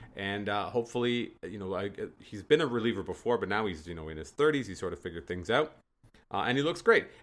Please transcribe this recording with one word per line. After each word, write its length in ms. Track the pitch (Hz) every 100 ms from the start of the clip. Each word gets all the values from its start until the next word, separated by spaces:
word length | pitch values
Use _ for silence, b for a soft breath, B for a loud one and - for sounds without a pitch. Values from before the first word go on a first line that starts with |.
| b -
And, 320 | 98 104 104
uh, 220 | 101 90
hopefully, 640 | 117 117 123 120 120 110 - 90
you 120 | 101
know, 160 | 95
I, 160 | 92 101 80 104 -
he's 240 | - 104
been 200 | - 156
a 40 | 143
reliever 360 | 117 113 98
before, 340 | 92 87 120 120
but 140 | 98
now 160 | 104 107
he's, 200 | 80 85
you 80 |
know, 140 | 82 78
in 80 | 78
his 140 | 78
thirties. 360 | - 151 147 101
He 80 |
sort 200 | 85 90
of 60 | 85
figured 260 | 90 82 -
things 240 | 90 87
out, 220 | 127 156 - _ _ - - -
uh, 140 | 98 110
and 100 | 131
he 80 |
looks 160 | 151 170
great. 280 | - 208 - b